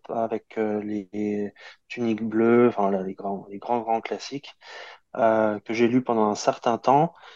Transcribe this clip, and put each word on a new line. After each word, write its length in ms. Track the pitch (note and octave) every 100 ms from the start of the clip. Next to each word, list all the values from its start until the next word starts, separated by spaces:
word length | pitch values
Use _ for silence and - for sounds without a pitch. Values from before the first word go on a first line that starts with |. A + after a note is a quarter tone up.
| -
avec, 480 | A#2 A2+ A2 - A2+
euh, 240 | G#2+ G#2
les, 260 | G#2 G#2 F#2
les 400 | G#2 G#2 G#2 G2+ - - - -
Tuniques 340 | A#2+ A#2 G#2+
bleues, 460 | A2+ A2 A#2 A#2+ A#2+
enfin, 220 | G#2 G2
là, 120 | F#2+
les 120 | F#2+
grands, 320 | G2 G2 G2 G2
les 80 | G2+
grands, 220 | - A#2+
grands 200 | A2+ A2+
classiques, 540 | - G#2 - C#3 - - - - - - _ -
euh, 420 | A2+ A2 A2 G#2+
que 140 | -
j'ai 140 | A2 A#2
lus 140 | B2+
pendant 240 | B2 A2+ G#2+
un 60 | G2+
certain 420 | - - B2 A2+
temps. 340 | - C#3 E3 - -